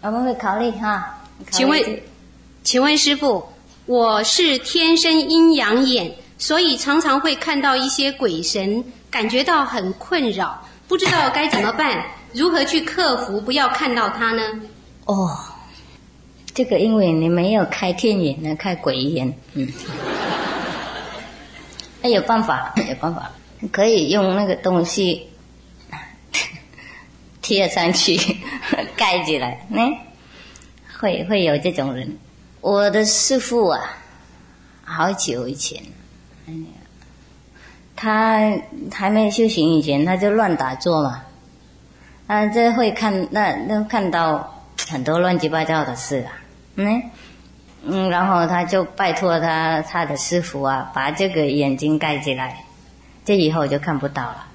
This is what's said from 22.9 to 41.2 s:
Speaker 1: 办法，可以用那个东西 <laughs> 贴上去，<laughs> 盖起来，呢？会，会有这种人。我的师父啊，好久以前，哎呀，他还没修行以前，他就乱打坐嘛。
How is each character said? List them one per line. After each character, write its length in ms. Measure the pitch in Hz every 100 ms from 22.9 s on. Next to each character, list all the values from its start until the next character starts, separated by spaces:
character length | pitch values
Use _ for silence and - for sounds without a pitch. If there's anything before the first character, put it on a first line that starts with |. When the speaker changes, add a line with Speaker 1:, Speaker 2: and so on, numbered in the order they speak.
| -
Speaker 1:
办 180 | 160 165
法， 160 | - - - - 208
可 140 | - 214
以 240 | 220 147
用 260 | 202 190 185
那 80 | 202
个 100 | 175
东 280 | 185 180
西 460 | 170 - 185 165 - - - - - - - - - - - -
<laughs> 1000 | - - - - - - - - - -
贴 280 | - 196 190
上 240 | 196 170
去， 240 | 180 - 175 - - - -
<laughs> 380 | - - - -
盖 260 | 208 180
起 140 | 156 151
来， 280 | 123 123 -
呢？ 120 | 214 240 - - - - - - - - - - -
会， 240 | 208 - 175
会 140 | 208
有 140 | 170 147
这 120 | 170
种 220 | 156 139
人。 240 | 127 127 101 - - - -
我 300 | 175 202 202
的 160 | 196 214
师 340 | - - 262
父 300 | - 240 196
啊， 100 | 135 - - - - - - - - - -
好 300 | - 165 165
久 340 | 196 - 123 123
以 60 |
前， 280 | 143 - - - - - - - - -
哎 60 |
呀， 140 | 160 160 185 - - - - - - - - - - - -
他 560 | 220 214 220 220 214 214 - - -
还 180 | - 196
没 220 | 214 214
修 160 | 208 226
行 280 | 220 160 160
以 60 |
前， 220 | 151 139 160
他 120 | 185
就 120 | 208
乱 280 | 214 208 160
打 180 | 131 131
坐 260 | 175 160
嘛。 200 | 143 123